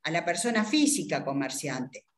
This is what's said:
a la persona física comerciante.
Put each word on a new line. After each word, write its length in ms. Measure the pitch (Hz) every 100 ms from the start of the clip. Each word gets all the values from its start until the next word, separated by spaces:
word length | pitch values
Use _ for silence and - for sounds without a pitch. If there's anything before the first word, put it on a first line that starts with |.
a 80 | 156
la 140 | 170
persona 400 | 170 175 240 220
física 600 | 208 302 294 - 156 143
comerciante. 840 | 135 139 131 - 143 127 127 - -